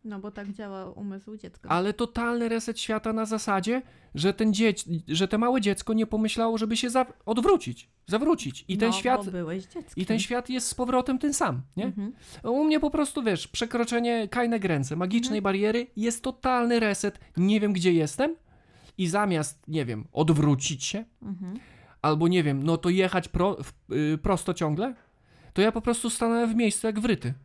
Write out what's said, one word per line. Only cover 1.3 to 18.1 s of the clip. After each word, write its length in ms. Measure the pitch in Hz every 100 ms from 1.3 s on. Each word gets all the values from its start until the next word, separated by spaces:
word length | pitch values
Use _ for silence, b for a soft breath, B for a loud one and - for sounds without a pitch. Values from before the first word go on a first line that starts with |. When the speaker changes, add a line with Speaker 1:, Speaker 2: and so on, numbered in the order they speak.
| 214
Speaker 1:
dziecka. 320 | 180 - -
Speaker 2:
Ale 240 | 170 196
totalny 560 | 208 233 233 233 240 233
reset 320 | 226 233 220
świata 320 | - 214 226
na 120 | 220
zasadzie, 580 | 220 220 - 196 190 247 254 b b
że 200 | 143 180
ten 180 | 202 220
dziec-, 340 | 202 226 - - 165 -
że 200 | 160 190
te 100 | 214
małe 220 | 240 262
dziecko 320 | 202 196 -
nie 140 | 220 220
pomyślało, 520 | 214 220 226 226 226
żeby 180 | 220 220
się 140 | 247
za-, 160 | 254 247 - -
odwrócić, 640 | 220 262 381 - - - _ -
zawrócić. 580 | 208 302 330 143 - -
I 100 | 190
ten 120 | 226
Speaker 1:
No, 60 | 196
Speaker 2:
świat, 280 | 247 254
Speaker 1:
bo 60 | 196
byłeś 320 | 180 160 185
dzieckiem. 220 | 190 349 - -
Speaker 2:
i 100 | 180
ten 120 | 226
świat 320 | - 240 247
jest 160 | 254 -
z 80 |
powrotem 440 | - 247 254 254 262
ten 160 | 294
sam, 280 | 277 262 127 - -
nie? 80 |
Speaker 1:
Mhm. 280 | 233 190 202 - B B
Speaker 2:
U 220 | 214 262
mnie 160 | 311 311
po 100 | 294
prostu, 320 | 311 294 -
wiesz, 260 | 226 190 -
przekroczenie 800 | - 233 240 233 233 240 233 208
kajne 320 | 247 233 226
gränce, 360 | 196 151 131 156
magicznej 420 | 180 226 247 214
Speaker 1:
Mhm. 40 |
Speaker 2:
bariery, 440 | 196 196 208 233 254 214
jest 260 | 233 233
totalny 560 | 262 254 262 247 240 233
reset, 400 | 220 196 202 - b -
nie 240 | 185 214
wiem, 120 | 208
gdzie 200 | 185 180
jestem 440 | 170 151